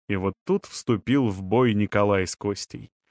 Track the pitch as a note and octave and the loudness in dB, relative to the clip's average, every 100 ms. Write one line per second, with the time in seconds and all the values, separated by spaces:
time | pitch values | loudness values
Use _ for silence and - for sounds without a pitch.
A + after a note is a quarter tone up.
0 | _ G2 G2 F#2+ - G3 - - - A2 | _ -2 -2 -4 -4 -4 -4 -10 0 0
1 | - C#3 A#2+ F#2+ F#2+ A2+ B2+ G#2 G#2 G#2 | 2 0 0 -2 0 2 4 2 0 2
2 | G#2 G2 F#2 - G#2 G2+ - A#2+ A2 _ | 2 2 0 -4 -6 -6 -8 -14 -18 _
3 | _ | _